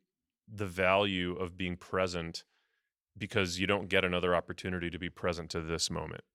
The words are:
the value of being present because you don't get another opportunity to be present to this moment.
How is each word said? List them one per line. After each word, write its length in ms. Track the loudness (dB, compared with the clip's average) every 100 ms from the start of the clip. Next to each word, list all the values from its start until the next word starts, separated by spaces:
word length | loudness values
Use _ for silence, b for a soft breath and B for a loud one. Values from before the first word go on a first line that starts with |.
| _ _ _ _ -12
the 180 | -6 -4
value 720 | 2 6 6 4 2 0 -2
of 200 | -4 -4
being 200 | -4 -4
present 640 | -2 0 0 0 -6 -8 -14 _ _ _ _ _ _ -12
because 420 | -2 0 2 2
you 80 | 2
don't 200 | 0 2
get 140 | 2 4
another 300 | 2 4 2
opportunity 540 | 0 -6 -4 -2 -4
to 100 | -4
be 100 | -8
present 400 | -4 -2 -2 -4
to 100 | -4
this 280 | -2 -2 -2
moment. 320 | -4 -6 -10 -14